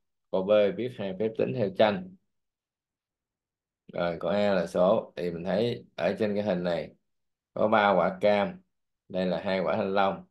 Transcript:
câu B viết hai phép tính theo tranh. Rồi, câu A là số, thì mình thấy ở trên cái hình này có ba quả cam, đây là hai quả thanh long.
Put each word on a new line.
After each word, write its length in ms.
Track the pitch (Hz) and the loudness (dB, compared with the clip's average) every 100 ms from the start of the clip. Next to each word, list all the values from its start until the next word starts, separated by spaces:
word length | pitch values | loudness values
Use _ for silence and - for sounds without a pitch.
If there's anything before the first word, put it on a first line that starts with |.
| _ _ _ | _ _ _
câu 120 | 95 | -4
B 80 | 95 107 101 92 | 2 4 4 0
viết 160 | 123 - | -6 -6
hai 160 | 98 92 | -8 -4
phép 100 | 110 - | -4 -2
tính 140 | 110 131 | -2 -2
theo 140 | 101 92 | -2 2
tranh. 380 | 107 95 92 - _ _ _ _ _ _ _ _ _ _ _ _ _ _ _ _ - | 2 2 -6 -16 _ _ _ _ _ _ _ _ _ _ _ _ _ _ _ _ -12
Rồi, 240 | 90 87 82 | -4 -4 -2
câu 100 | 85 | -2
A 240 | 101 104 | 0 2
là 120 | 95 85 | 0 0
số, 460 | 92 92 113 - - | 2 4 2 -2 -6
thì 140 | 87 | -6
mình 140 | 85 | -6
thấy 400 | 90 92 120 - - - | -2 0 0 -4 -10 -4
ở 200 | 85 98 | -2 0
trên 160 | 107 | -2
cái 100 | 101 | -2
hình 180 | 104 90 | -2 -2
này 280 | 87 85 76 - _ _ _ _ _ | -2 -4 -6 -14 _ _ _ _ _
có 140 | - 107 | -2 2
ba 220 | 110 101 92 | 4 4 4
quả 220 | 87 92 | 2 2
cam, 420 | 104 104 95 - _ _ _ _ - | 2 2 0 -4 _ _ _ _ -10
đây 180 | 92 92 | -4 -2
là 160 | 82 | -2
hai 160 | 95 95 | -2 -2
quả 160 | 80 214 | 0 0
thanh 180 | 196 | 0
long. 300 | 196 196 190 - | 2 0 -2 -8